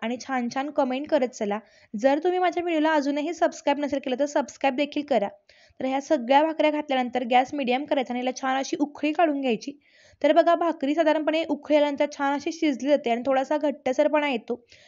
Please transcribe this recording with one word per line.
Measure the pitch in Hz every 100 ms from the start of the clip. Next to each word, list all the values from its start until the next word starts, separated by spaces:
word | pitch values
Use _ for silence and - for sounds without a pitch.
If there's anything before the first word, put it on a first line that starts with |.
आणि | 226 247
छान | - 262 240
छान | 269 285
कमेंट | 294 262 254 302
करत | 302 247
चला. | - 202 202 - _ _
जर | 214 262 285
तुम्ही | 359 359
माझ्या | 359 339
व्हिडिओला | 349 320 302
अजूनही | 311 277 285 302
सबस्क्राईब | 339 339 330 - 277
नसेल | 285 277
केलं, | 269 247
तर | 285
सबस्क्राईब | 302 254 - 269 262
देखील | 285 294 294
करा. | 233 202 - _ _ _ _
तर | 262
ह्या | 269
सगळ्या | 277 311 233 277
भाकऱ्या | 320 311 302
घातल्यानंतर | 302 302 262 247 247 240
गॅस | 247 262
मीडियम | 294 240 247 294
करायचा | 285 247
आणि | 247
याला | 254 254
छान | 269 262
अशी | 269 -
उकळी | 285 - 294
काढून | 302 330 277
घ्यायची. | 262 220 - - _ _ - _
तर | 294
बघा, | 311 320 330
भाकरी | 339 320 269 302
साधारणपणे | 311 302 311 311 330
उकळी | 294 - 294
आल्यानंतर | 294 285 294
छान | - 277 285
अशी | 330
शिजली | 320 311 247 262
जाते | 285 233
आणि | 233 247
थोडासा | 262 269 302
घट्टसरपणा | 294 294 254 262 294 302 294
येतो. | 240 - 240 _ -